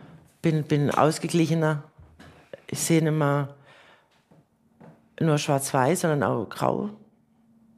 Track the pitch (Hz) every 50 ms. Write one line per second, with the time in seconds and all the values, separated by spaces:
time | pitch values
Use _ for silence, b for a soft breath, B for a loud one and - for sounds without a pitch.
0 | B B B B B B _ _ - 165 156 156 147 - 156 147 143 120 - -
1 | 131 156 160 - - 160 170 175 165 143 165 165 156 156 151 147 - - _ -
2 | - - _ b b b b b b b b - _ - - - - - 165 160
3 | 160 151 156 156 147 143 143 143 139 139 - b b b b b b b b b
4 | b b b _ _ _ _ _ _ _ _ _ _ _ _ - - - - _
5 | _ _ _ - 165 160 147 147 - 156 139 135 135 - - 135 123 143 185 -
6 | 180 160 151 143 92 113 127 120 101 - - - - 64 - - 208 208 208 -
7 | - _ _ _ _ _ _ _ _ _ _ _ _ _ _